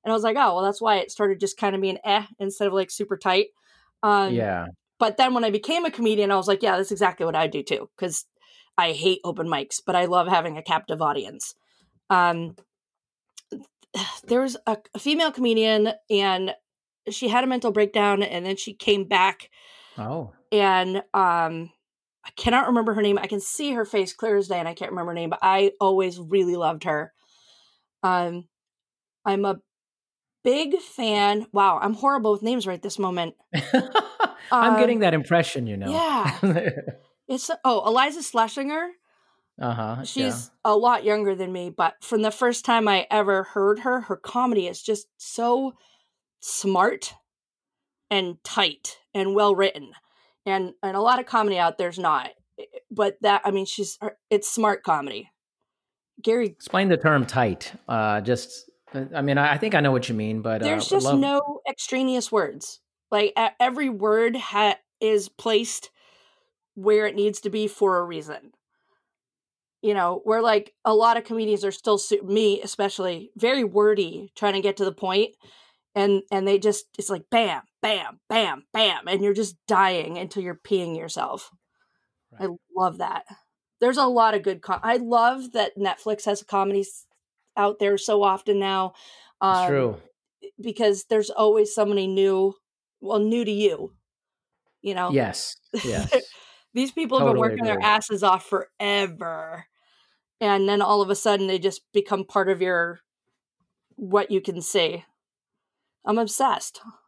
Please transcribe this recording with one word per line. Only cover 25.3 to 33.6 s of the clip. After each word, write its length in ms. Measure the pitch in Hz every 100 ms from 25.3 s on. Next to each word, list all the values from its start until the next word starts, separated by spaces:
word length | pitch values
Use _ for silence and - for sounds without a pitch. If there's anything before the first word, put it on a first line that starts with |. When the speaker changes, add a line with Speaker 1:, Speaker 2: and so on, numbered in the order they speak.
Speaker 1:
but 80 | 160
I 300 | 190 190 196 196
always 380 | 196 190 185 175
really 380 | 160 196 175 175
loved 260 | 160 160
her. 280 | 175 151 160 _ _ _ _ _ _ _ _ _
Um, 460 | 190 180 175 175 170 _ _ _ _ _ _ _
I'm 200 | - 196
a 160 | 202 196 _ _ _ _ _ _ _ _
big 340 | 247 277 311 349
fan. 680 | - - 226 208 202 208 233
Wow, 260 | 202 196 165
I'm 140 | 202
horrible 380 | 220 277 277 220
with 100 | 202
names 240 | 220 247 190
right 160 | 180
this 160 | 196 -
moment. 380 | 190 175 165 - _
Speaker 2:
<laughs> 0 |
I'm 400 | 160